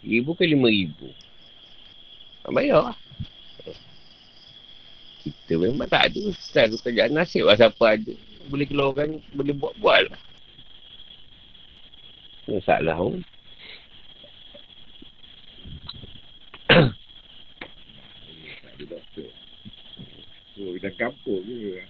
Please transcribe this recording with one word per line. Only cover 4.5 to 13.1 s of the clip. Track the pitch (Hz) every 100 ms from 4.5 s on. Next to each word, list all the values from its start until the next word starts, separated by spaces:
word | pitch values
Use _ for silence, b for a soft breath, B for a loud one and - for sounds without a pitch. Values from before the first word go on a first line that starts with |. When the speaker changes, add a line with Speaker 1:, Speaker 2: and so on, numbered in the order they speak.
| - - - - - - - -
Speaker 1:
Kita | - - 82
memang | 92 143 -
tak | 147 -
ada. | 110 208
Ustaz | 180 - 151 113
tu | 110
kerjaan | 127 113 110 151
nasib | 170 147 101
lah | 107
siapa | 113 - 113 110
ada. | 110 - - - 139
Boleh | 139 139
keluarkan, | 143 139 135 151 156 -
boleh | 143 139 143
buat-buat | - - 202 110 95
lah. | - - - - - - - - - - - - - - - - - - - - - - - -
Masalah | 104 - - 80 82
pun. | 101